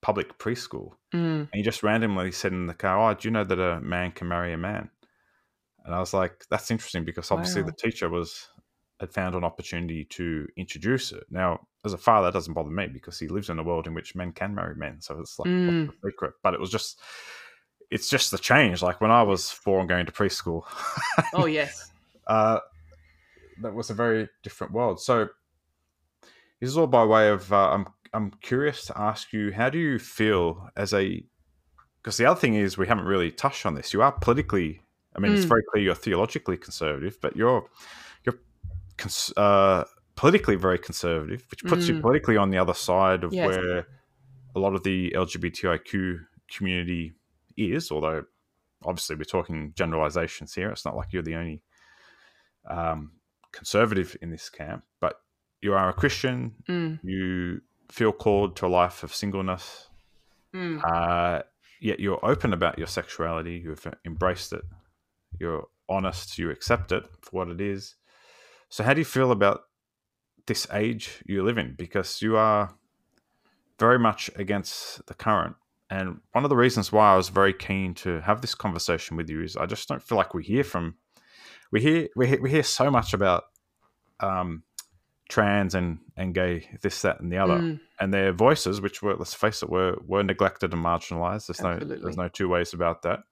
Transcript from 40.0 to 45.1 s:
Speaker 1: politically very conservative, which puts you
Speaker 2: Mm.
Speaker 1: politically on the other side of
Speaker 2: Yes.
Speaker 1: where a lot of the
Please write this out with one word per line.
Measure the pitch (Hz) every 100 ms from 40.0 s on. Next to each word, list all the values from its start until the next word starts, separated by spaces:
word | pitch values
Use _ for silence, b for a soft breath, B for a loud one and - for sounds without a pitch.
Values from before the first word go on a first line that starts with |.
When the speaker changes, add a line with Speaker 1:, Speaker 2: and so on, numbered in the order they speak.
| _ -
Speaker 1:
politically | 143 170 - 98
very | 92 90
conservative, | - - 87 82 78 98 _
which | - 180
puts | 175 170
you | 160
Speaker 2:
Mm. |
Speaker 1:
politically | 151 147 135 107
on | 98
the | 95
other | 90 87
side | - 90 95 92
of | 87
Speaker 2:
Yes. | 185 165
Speaker 1:
where | 92 90 90 - b b _ _ - - 95
a |
lot | 98 95
of |
the | 98 92 90